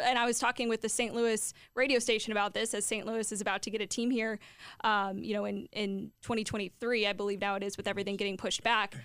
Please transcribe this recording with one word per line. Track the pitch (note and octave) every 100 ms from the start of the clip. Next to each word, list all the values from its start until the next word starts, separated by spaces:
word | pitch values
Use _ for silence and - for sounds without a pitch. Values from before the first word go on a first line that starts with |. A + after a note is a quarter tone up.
and | B3 B3
I | A#3+
was | A#3
talking | A#3+ B3+ A#3
with | A3
the | A3
Saint | - A#3
Louis | A#3 A#3 G#3+ - - - -
radio | C4+ B3
station | A#3 A3 A3
about | G#3 G3+
this, | G#3 A3+
as | G#3
Saint | - A3 A3
Louis | A3+ G#3+
is | G3+
about | G#3+ G3
to | G#3+
get | G#3+
a | G3
team | - A#3
here, | B3 A3 G#3 - - - -
um, | A3 G#3 G3 F#3+
you | -
know, | G#3
in, | G3+ G3+ -
in | - G3+ G3 A3 _
twenty | - A#3
twenty-three, | G#3+ G#3+ F#3+ - A#3 A#3+ G3+
I |
believe | G3 G3+ G3+
now | G3+
it | G3
is, | G3+ -
with | G3+
everything | G3+ G3 G3
getting | G3+ F#3+
pushed | G3 -
back. | A3+ A3+ G3+ C3+